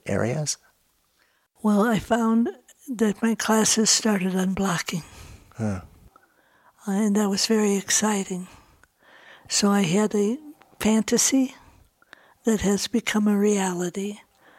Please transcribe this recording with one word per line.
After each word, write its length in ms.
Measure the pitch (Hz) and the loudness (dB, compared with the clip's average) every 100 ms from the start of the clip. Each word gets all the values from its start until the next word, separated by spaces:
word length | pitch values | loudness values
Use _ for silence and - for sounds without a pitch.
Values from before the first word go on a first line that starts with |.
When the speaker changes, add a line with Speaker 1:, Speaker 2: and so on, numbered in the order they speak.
Speaker 1:
areas? 540 | - 98 107 143 147 - _ _ _ _ _ _ _ _ _ _ | -4 -2 -2 -2 -6 -8 _ _ _ _ _ _ _ _ _ _
Speaker 2:
Well, 200 | 214 208 | 0 2
I 160 | 226 214 | 2 0
found 520 | - 233 226 226 247 - _ _ - | 0 0 2 2 0 -4 _ _ -10
that 340 | 220 214 196 | -2 -2 0
my 120 | 226 | -2
classes 560 | 214 - 220 208 - 214 | -2 0 2 2 2 2
started 420 | - 220 202 185 | 2 2 0 0
unblocking. 720 | 185 185 190 190 170 - 175 - - - - - - | 0 -2 -2 -2 -2 -4 -8 -10 -18 -20 -20 -18 -8
Speaker 1:
Huh. 260 | 110 92 - - - _ _ _ _ _ _ _ - | -6 -6 -10 -20 -20 _ _ _ _ _ _ _ -4
Speaker 2:
Uh, 40 | |
and 260 | 196 214 202 | 0 2 2
that 120 | 202 | 0
was 180 | 196 - | 0 0
very 300 | 220 208 196 | 2 2 0
exciting. 720 | - - 214 202 190 185 185 - _ _ _ _ _ - - - - | 0 0 0 -2 -4 -8 -10 -20 _ _ _ _ _ -20 -20 -20 -8
So 220 | - 202 | -2 2
I 120 | 202 | 2
had 320 | 175 190 214 | 2 0 0
a 240 | 208 202 277 302 - _ - | 0 -2 -4 -10 -20 _ -4
fantasy 760 | 214 220 208 226 - 269 254 - - - _ _ _ - _ _ | 0 0 2 0 2 2 0 -6 -20 -20 _ _ _ -20 _ _
that 180 | - 214 | 0 0
has 260 | 190 202 - | 2 0 -2
become 400 | 233 - 214 208 | -4 0 0 2
a 100 | 202 | 2
reality, 800 | 208 202 190 175 180 196 202 208 - _ _ | 2 2 0 -2 -6 -6 -8 -10 -18 _ _